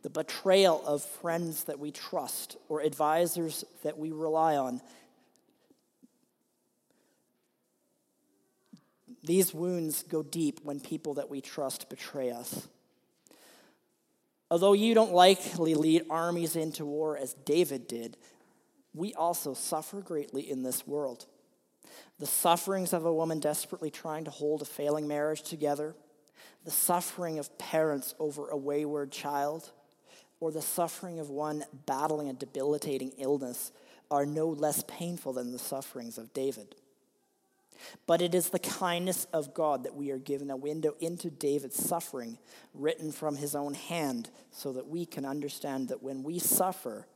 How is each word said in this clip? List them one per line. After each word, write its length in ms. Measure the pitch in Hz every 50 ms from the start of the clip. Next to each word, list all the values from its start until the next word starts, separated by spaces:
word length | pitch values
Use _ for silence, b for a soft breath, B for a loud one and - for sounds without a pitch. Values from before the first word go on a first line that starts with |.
| -
The 60 | 147
betrayal 720 | - 156 156 - - - - 190 185 196 196 185 160 151 -
of 180 | 151 147 143 -
friends 640 | - - - - 170 165 170 175 165 160 151 -
that 140 | - 151 139
we 120 | 143 151
trust 640 | 147 - - - - 170 135 123 - - - - - - - _
or 100 | 156 151
advisors 840 | 143 156 147 - 151 151 156 165 175 170 - 175 170 160 147 - - - - - -
that 140 | 151 151
we 160 | - 151 160 160
rely 420 | 156 160 156 156 160 160 160 151
on, 260 | 143 135 127 123 127 B B B B B B B B B B B _ _ _ _ _ _ _ _ _ _ _ _ _ - _ _ _ _ _ _ _ _ _ _ _ _ _ _ _ _ _ _ _ _ _ _ _ _ _ _ _ _ _ _ _ _ _ _ _ _ _ _ _ _ _ _ _ _ _ _ _ _ _ _ _ _ _ - - _ _ _ _ _ _ 247 _ -
these 280 | 156 170 190 185 175 -
wounds 500 | 156 170 180 180 175 165 156 143 - -
go 200 | - 170 156 156
deep 380 | 147 - 165 160 147 139 - -
when 160 | 147 143 143
people 360 | 135 - 160 147 156 156 143
that 140 | 143 135 -
we 120 | 143 139
trust 480 | 135 - - - 143 131 127 - - -
betray 420 | - - - - - 147 131 123
us. 380 | 120 120 123 - - - - - _ _ _ _ _ _ _ _ _ _ _ B B B B B B B B B B B B _ _ _ _ _ _ _ _ _ _ _ _ _
Although 220 | 165 170 180 202
you 220 | 202 202 214 226 233
don't 180 | 220 214 -
likely 640 | 180 180 180 185 196 185 - - 175 170 165 160 160
lead 300 | 147 156 160 160 170 165 -
armies 460 | 156 165 165 170 175 175 170 160 147
into 300 | 165 156 160 151 - 160
war 320 | 147 147 151 156 156 151
as 160 | 143 139 127 -
David 560 | - - - 147 170 180 143 143 127 117 -
did, 260 | 120 117 117 117 117 - b b b b b b b b b b b _ _ _ _
we 200 | 147 175 208 -
also 400 | - 160 170 175 165 - 147 131
suffer 480 | - - - 175 156 156 - - 202
greatly 480 | 190 - 175 151 143 - - 135 151 -
in 140 | 143 131 127
this 240 | 127 123 - -
world. 400 | - 143 147 147 135 120 117 - - _ _ _ _ _ _ _ _ _ _ B B B B B B B
The 80 | _ 147
sufferings 680 | 143 - - - 180 170 175 - 190 196 190 185 175 -
of 120 | 170 160
a 80 | 170 165
woman 260 | 156 165 160 160 156
desperately 520 | 143 151 147 - - - - - 165 151
trying 320 | - - - 165 156 156 165
to 80 | 151
hold 300 | 139 - 147 151 156 156
a 40 | 147
failing 420 | - - - 147 147 147 156 151
marriage 360 | 147 147 147 147 151 156 151 -
together, 520 | - 170 156 147 147 143 143 151 156 156 - - _ _ _ _ _ B B B B B B -
the 80 | 165
suffering 680 | - - - - 175 175 175 - - - 180 165 160
of 180 | 156 143 - - -
parents 560 | - - - 160 156 156 147 139 127 - -
over 320 | - 160 151 139 147 143 -
a 80 | 156
wayward 540 | 147 135 143 143 147 151 147 147 147 143 139
child, 600 | 135 - - 143 147 143 143 147 151 165 - - - _ _ _ _ _ B B B B B B B _
or 120 | 165 160
the 120 | 156 160 147
suffering 560 | - - - 170 160 - - - 180 170 165
of 100 | 151 143
one 360 | 139 143 151 151 151 151 143 - - 131 -
battling 440 | - 135 131 147 156 156 147 147 143
a 40 | 131
debilitating 800 | 127 139 123 - 143 135 143 151 147 - 147 139 131 131 131 -
illness 540 | - 139 131 147 143 135 123 120 - - - B B B B B B B _
are 160 | 147 143 143
no 220 | 143 147 156 160
less 360 | 165 160 147 151 151 147 - -
painful 460 | - - - 175 175 175 165 - 143 127
than 180 | 127 123 120
the 80 | 127 120
sufferings 580 | - - 143 135 135 - - 131 117 117 113
of 160 | - 113 110 _
David. 420 | 139 135 139 127 113 104 101 - - _ _ _ _ _ _ _ _ _ _ _ _ _ _ _ _ _ _ B B B B B B B
But 160 | - 170 170 180
it 100 | 175 170
is 160 | 180 165 -
the 80 | -
kindness 680 | 175 - - - - 190 175 175 175 180 185 180 - -
of 280 | - - 160 147 139 -
God 300 | - 160 151 143 131 127
that 120 | 139 -
we 140 | 143 143 139
are 80 | 135
given 320 | 131 131 - 143 139 143 139
a 80 | 139
window 380 | 131 135 147 151 160 156 156 147 -
into 300 | 165 165 175 175 - 175
David's 460 | 143 139 - 143 143 147 139 131 -
suffering, 640 | - - - 175 170 160 - - 131 120 117 113 - B B B B B B B
written 380 | - 139 156 165 160 160 156
from 240 | 143 - 156 151 147
his 200 | 139 147 147 143
own 200 | 147 143 147 143
hand, 560 | 135 - - 170 170 156 139 127 117 113 - B B B B
so 240 | - - - 143 131
that 140 | 127 127
we 180 | 135 156 175 175
can 200 | 165 - 156 139
understand 640 | 135 139 147 143 147 - - - 147 135 135 131 123
that 120 | 127 110
when 220 | 120 135 135 135 131
we 160 | 151 170 175
suffer 640 | - - - - 185 190 180 - - 127 110 104 - - _